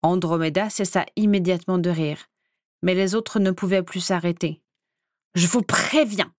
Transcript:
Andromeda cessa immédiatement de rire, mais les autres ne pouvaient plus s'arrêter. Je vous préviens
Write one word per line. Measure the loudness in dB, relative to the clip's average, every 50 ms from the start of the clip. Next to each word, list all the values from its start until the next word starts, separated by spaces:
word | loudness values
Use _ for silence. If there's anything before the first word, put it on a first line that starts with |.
Andromeda | 2 2 2 2 0 0 0 0 0 0 0 0 -2 -2
cessa | -2 -2 -4 0 0 -2 -2 -2 _
immédiatement | 0 2 2 2 2 2 0 -2 -2 -2 -2 -2 0
de | 0 0
rire, | 0 0 -2 -4 -4 -8 -12 _ _ _ _ _ _ _ _ _ _ _
mais | -2 0 2
les | 2 0 0 0
autres | -2 -4 -2 -2 0
ne | 0 0
pouvaient | 0 0 -2 0 0 0
plus | 0 -2 -6 -6
s'arrêter. | -4 -2 -2 0 0 -2 -4 -2 -4 -6 -6 -8 _ _ _ _ _ _ _ _ _ _ _ _ _ _ _
Je | 0 2
vous | 2 2 0
préviens | 0 0 0 -2 -2 2 2 2 2 2 0 -4 -4 -4 _